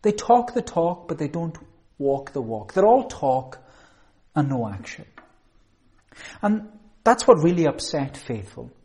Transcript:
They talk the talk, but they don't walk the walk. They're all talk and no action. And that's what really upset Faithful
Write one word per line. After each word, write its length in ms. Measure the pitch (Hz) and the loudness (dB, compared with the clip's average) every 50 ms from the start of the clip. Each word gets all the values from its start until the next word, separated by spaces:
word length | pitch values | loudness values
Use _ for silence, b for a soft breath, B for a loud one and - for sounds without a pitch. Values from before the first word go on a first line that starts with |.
They 120 | - 208 208 | 0 0 -2
talk 420 | - - - 240 240 240 - - | -2 2 4 4 4 4 0 -4
the 80 | 247 233 | -6 -6
talk, 460 | - - 175 165 170 175 175 - - | -4 -2 0 0 0 -2 -4 -8 -10
but 100 | 165 156 | -8 -6
they 100 | 156 143 | -6 -6
don't 300 | 151 170 170 165 165 - - - _ _ _ _ _ _ | -6 -6 -6 -6 -8 -12 -18 -20 _ _ _ _ _ _
walk 340 | 139 139 139 127 - - - | -2 0 0 0 -4 -8 -8
the 80 | 143 | -8
walk. 320 | 123 110 113 107 101 - - | -6 -6 -8 -8 -10 -6 0
They're 140 | 190 190 | 2 4
all 180 | 214 240 262 247 | 6 6 4 2
talk 540 | - - - - 135 127 131 127 - - - b b b b b b b b b b b b b _ _ | -2 -10 -4 -2 0 0 0 -2 -8 -18 -20 b b b b b b b b b b b b b _ _
and 140 | 156 143 135 | -2 -2 0
no 180 | 139 127 113 | -2 -4 -4
action. 380 | 107 101 98 - - - - - - _ - - _ _ _ _ _ _ _ _ _ _ _ _ _ _ _ _ _ B B B B B B | -6 -8 -12 -14 -14 -16 -18 -20 -20 _ -20 -20 _ _ _ _ _ _ _ _ _ _ _ _ _ _ _ _ _ B B B B B B
And 300 | B 208 214 220 214 - - - - - _ _ _ | B 0 0 0 -2 -10 -20 -20 -20 -20 _ _ _
that's 220 | - 240 254 - | 4 4 4 8
what 160 | - 226 165 151 | 6 6 8 8
really 240 | 170 180 180 165 | 2 4 4 2
upset 500 | 147 - - - - - 151 139 131 - | 0 0 -2 -8 -6 -4 -4 -4 -4 -8
Faithful 540 | - - - 123 107 98 - - - 120 120 - _ _ | -14 -10 -10 -10 -10 -10 -14 -16 -16 -16 -16 -18 _ _